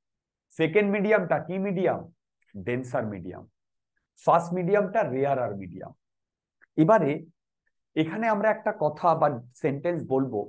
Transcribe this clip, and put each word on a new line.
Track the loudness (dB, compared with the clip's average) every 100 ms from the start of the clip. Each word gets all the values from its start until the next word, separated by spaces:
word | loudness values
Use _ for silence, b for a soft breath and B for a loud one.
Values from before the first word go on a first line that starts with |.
| _ _ _ _ _ -2
সেকেন্ড | 2 2 2
মিডিয়ামটা | 0 2 2 2 -2 -2
কি | -6
মিডিয়াম? | -4 0 0 -2 -6 _ _ _ _ -12 -6
ডেন্সার | -6 -4 -6 -4
মিডিয়াম। | -8 -10 -14 -18 _ _ _ _ _ _ -4
ফার্স্ট | 2 2 2
মিডিয়ামটা | -2 2 2 2 0 -2
রেয়ারার | 0 0 0 -2 -6
মিডিয়াম। | -12 -14 -16 -18 _ _ _ _ _ _ _ 2
এবারে | 6 6 4 -2 -8 _ _ _ _ _ _
এখানে | -2 -2 -2 0
আমরা | 2 2
একটা | 0 -2 -2
কথা | -2 2 2
বা | 4 2 0 -8 -4
সেন্টেন্স | -2 -2 -2 -4 0
বলবো | 0 0 -2